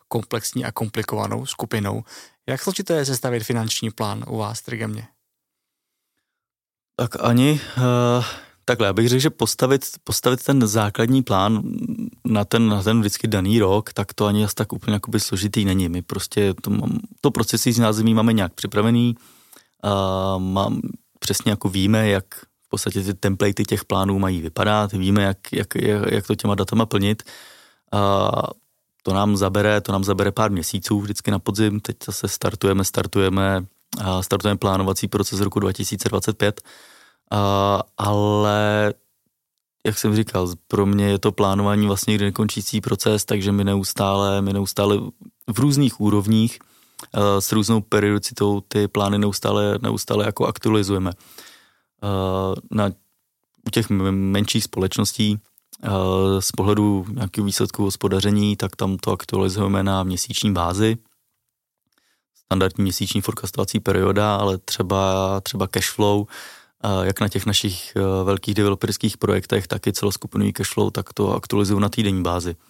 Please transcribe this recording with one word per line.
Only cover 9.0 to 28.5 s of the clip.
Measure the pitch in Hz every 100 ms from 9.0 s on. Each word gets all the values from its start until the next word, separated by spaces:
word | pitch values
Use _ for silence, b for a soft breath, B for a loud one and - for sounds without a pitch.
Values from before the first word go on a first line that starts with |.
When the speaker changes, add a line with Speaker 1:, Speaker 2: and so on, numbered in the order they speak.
| 117
Speaker 2:
řekl, | 127
že | 151
postavit, | - 113 - 131 135 - -
postavit | - - 123 127
ten | - 139 113
základní | 110 104 - 117 135
plán | 127 98 98 110 - - - - - - -
na | 107 104
ten, | 117 113
na | 104
ten | 98 113
vždycky | 104 - 113
daný | 107 92 113
rok, | 98 101 -
tak | - 98
to | - 104
ani | 104
asi | 104 -
tak | 101
úplně | 92 -
jakoby | 104 - 107
složitý | - 98 101 107 98
není. | 95 90
My | 87
prostě | - 95 - - 101
to | 92 -
mám, | 107 113 - - -
to | 143
procesy | 117 110 117 131
z | 117
názemí | 113 107 110
máme | 110 113
nějak | 113 90
připravený, | - - 107 110 120 120 117 B B B B B _
a | 104 98 95 95 95 95
mám, | 92 95 104 - - - _ _
přesně | - 98 -
jako | 104 104
víme, | 95 98 110 107
jak | 98 - -
v | - _ _
podstatě | - - 98
ty | 95
templatey | 95 101 95 104 98 110
těch | 107 -
plánů | 95 98 98
mají | 95 90
vypadat, | 80 - 101 107 104
víme, | 98 92 104
jak, | 98 92 -
jak, | 104 - -
jak, | - 104 98
jak | 107 -
to | 110
těma | 107 101
datama | 98 110 110
plnit. | 104 98 107 - B B B B B _
A | 104 101 98 101 - -